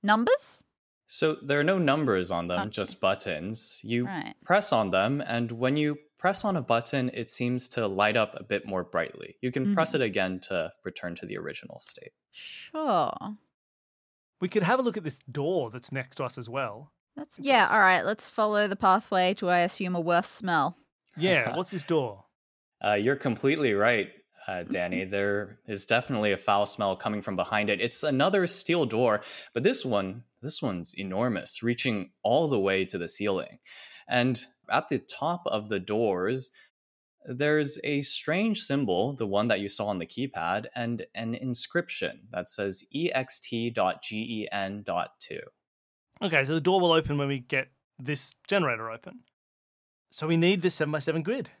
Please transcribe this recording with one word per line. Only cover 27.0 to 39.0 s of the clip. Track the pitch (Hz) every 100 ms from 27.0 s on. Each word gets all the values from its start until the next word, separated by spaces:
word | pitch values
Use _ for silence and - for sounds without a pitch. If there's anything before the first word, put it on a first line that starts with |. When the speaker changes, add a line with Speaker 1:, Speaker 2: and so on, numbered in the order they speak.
| 113 107
Speaker 2:
from | 98
behind | 92 87 107 104
it. | 101
It's | 117 -
another | 156 131 156 196 180
steel | - - 170 139
door, | 110 123 104 - - -
but | -
this | 151 254
one, | 139 104 95 110 - _
this | 135 170
one's | 135 92 82 -
enormous, | 98 92 123 104 - -
reaching | 113 120 135 107 92 _
all | 101 127 165
the | 120
way | 98 95
to | 92 92
the | 85
ceiling. | - 104 95 - - - - - - -
And | 123 123 120 - _ -
at | 127 -
the | 135
top | - - 151 175 -
of | 110 104
the | 101
doors, | 92 107 113 92 92 131 131 - - _ _ _ _ _ -
there's | 127 147 151 143 131
a | - 143
strange | 139 - - 170 220 208
symbol, | - 139 123 90